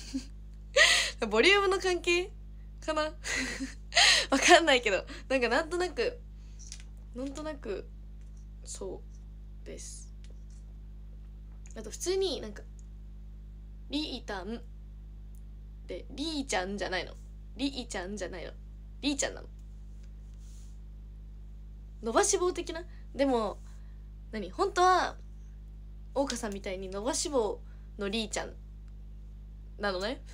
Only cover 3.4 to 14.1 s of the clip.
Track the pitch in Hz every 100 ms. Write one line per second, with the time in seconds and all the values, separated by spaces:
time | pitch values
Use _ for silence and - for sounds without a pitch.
3.4 | 254 - 262 - - - - - - 269
4.4 | - 330 330 254 220 180 - - - 262
5.4 | 233 262 311 349 359 262 208 - - -
6.4 | - - - - - - - 240 277 277
7.4 | 311 302 220 190 - - - - - -
8.4 | - - - - 95 78 - - - -
9.4 | - - - - - - - - - -
10.4 | - - - - - - - - - -
11.4 | - - - 226 214 - 349 381 381 262
12.4 | 220 208 - - - - - - - -
13.4 | - - - - - 294 311